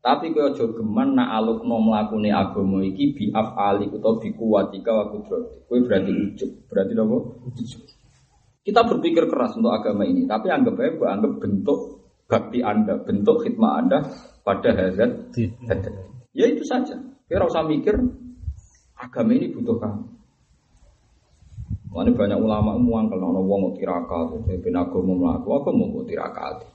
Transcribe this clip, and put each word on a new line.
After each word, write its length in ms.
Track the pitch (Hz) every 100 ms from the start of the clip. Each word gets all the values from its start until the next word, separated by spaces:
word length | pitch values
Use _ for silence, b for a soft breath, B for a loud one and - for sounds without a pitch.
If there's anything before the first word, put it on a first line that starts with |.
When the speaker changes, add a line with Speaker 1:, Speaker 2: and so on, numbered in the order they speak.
Speaker 1:
Tapi 300 | 120 147 -
kowe 180 | - 95
aja 160 | -
geman 540 | 113 113 107 110 135 135
nak 100 | 123 110
alukno 460 | 110 110 123 113
mlakune 480 | 110 107 107 110 107
agama 500 | 101 98 104 95 95
iki 320 | 95 92 92
bi 120 | - 107
af'ali 560 | 110 110 - 101 101 98
utawa 240 | - 110 113
bi 100 | 101
kuwatika 580 | - 113 104 95 95 -
wa 100 | 110 101
qudratik. 540 | 107 - 90 82 - _
Kowe 100 | 123
berarti 300 | 120 98 98
ujug, 360 | 92 101 - - - _
berarti 220 | 98 98
napa? 220 | 110 110 - - -
Ujug. 380 | - - 240 - - _ _ _ _ _ _ _ -
Kita 160 | 208
berpikir 480 | 226 202 170 165 -
keras 240 | 135 117
untuk 160 | 117 110
agama 320 | 110 110 101
ini, 240 | 90 90 87
tapi 240 | 107 113
anggap 240 | 120 123 98
aja, 100 | 139 160
mbok 140 | 95
anggap 220 | 101 110 -
bentuk 400 | 101 98 - - - - _ _ _
bakti 320 | 107 - 120
Anda, 340 | 107 107 107 90
bentuk 480 | - - - - -
khidmat 260 | - - 78
Anda 160 | 82 - - B B B
pada 280 | - 98 120
hadzat. 560 | 104 92 92 120 - -
Speaker 2:
Tidak. 580 | - 107 - 110 98 95 95 92 - -
Speaker 1:
Ya 120 | 135 240
itu 140 | 294 -
saja. 300 | 254 - -
Kowe 360 | - - _ 180
ora 100 | 180
usah 120 | 165 156
mikir 280 | 147 202 226 254 - - - - - - _ _ -
agama 340 | - - 110 139
ini 160 | -
butuh 240 | - - 107
kamu. 280 | 104 101 - - _ _ _ _ _ _ _ _ _ _ _ _ - - - - -
Makanya 220 | - 156
banyak 260 | - 101 101
ulama 380 | 110 107 107 120
muangkel 400 | 123 113 110 95
ana 240 | 92 95
wong 320 | 95 98 90
kok 20 | -
tirakat, 480 | 92 87 85 87 82 -
ben 300 | - 90 87 87
agama 360 | 87 95 92 90
mlaku, 320 | 85 82 101 139
agama 260 | 147 127 - -
kok 100 | -
tirakat. 500 | - - - 71 - -